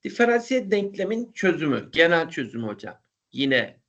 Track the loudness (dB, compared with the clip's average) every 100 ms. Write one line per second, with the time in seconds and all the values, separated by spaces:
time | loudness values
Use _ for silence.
0 | -8 2 2 2 0 -2 0 0 0 -4
1 | -4 -4 -6 0 0 2 0 -2 -2 2
2 | 4 4 0 -6 -8 -6 -8 -8 -14 -18
3 | _ _ _ -4 2 2 0 -12